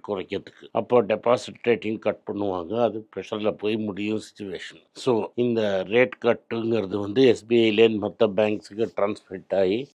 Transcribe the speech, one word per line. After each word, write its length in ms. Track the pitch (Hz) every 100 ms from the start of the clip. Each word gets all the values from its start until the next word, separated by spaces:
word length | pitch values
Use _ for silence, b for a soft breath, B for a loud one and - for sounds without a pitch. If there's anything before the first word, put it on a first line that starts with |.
| -
குறைக்கிறதுக்கு. 600 | 101 87 95 - - 71
அப்போ 300 | 113 107 123
டெபாசிட் 600 | 104 110 117 120 - 95
ரேட்டையும் 340 | - 113 107 110
கட் 220 | 107 101 -
பண்ணுவாங்க, 560 | 101 101 92 85 113
அது 260 | 117 107 110 98
ப்ரெஷர்ல 360 | 95 110 107
போய் 240 | 101 104 110
முடியும் 420 | 107 92 104 107
சிச்சுவேஷன். 640 | - - 101 82 - 85 _
So, 380 | - - 113 95
இந்த 500 | - 123 113 104 95 90
ரேட் 260 | 113 123 -
கட்டுங்கிறது 800 | 117 110 - 117 113 113 95 101
வந்து 280 | 101 104 135
எஸ் 200 | 98 107
பி 160 | 117
ஐ-லேருந்து 360 | 113 104 113 107
மத்த 300 | 101 - 113
பேங்க்ஸுக்கு 640 | 98 107 104 - 101 110 -
டிரான்ஸ்மிட் 640 | 101 104 - 95 78 95
ஆகி 280 | 92 107 139